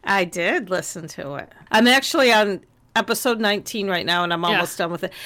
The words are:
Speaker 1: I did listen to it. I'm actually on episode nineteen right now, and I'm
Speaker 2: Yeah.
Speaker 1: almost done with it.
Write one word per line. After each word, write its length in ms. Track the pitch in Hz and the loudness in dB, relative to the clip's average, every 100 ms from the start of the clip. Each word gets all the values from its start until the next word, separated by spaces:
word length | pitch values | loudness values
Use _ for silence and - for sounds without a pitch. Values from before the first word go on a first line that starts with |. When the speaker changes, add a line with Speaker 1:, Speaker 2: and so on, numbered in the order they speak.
Speaker 1:
I 200 | - 196 | 0 0
did 460 | 175 175 175 330 185 | 0 -2 -2 -2 -2
listen 360 | 180 147 175 160 | -4 -4 -12 -12
to 260 | - 139 139 | -12 -10 -10
it. 120 | - - - | -12 -20 0
I'm 160 | 220 240 | 4 6
actually 460 | 262 262 330 254 | 4 2 2 6
on 280 | 220 208 185 _ _ _ 202 | 6 4 -2 _ _ _ -4
episode 420 | 190 220 262 226 | -2 -2 0 0
nineteen 480 | 214 202 - 226 196 | 0 -2 -4 -6 -2
right 160 | 175 | -2
now, 200 | - 175 | 0 0
and 80 | 175 | 0
I'm 100 | 170 | 0
Speaker 2:
Yeah. 60 | 175 | 0
Speaker 1:
almost 280 | 170 175 - | -2 -4 -6
done 140 | 170 | -6
with 140 | 170 | -4
it. 80 | 180 - | -8 -10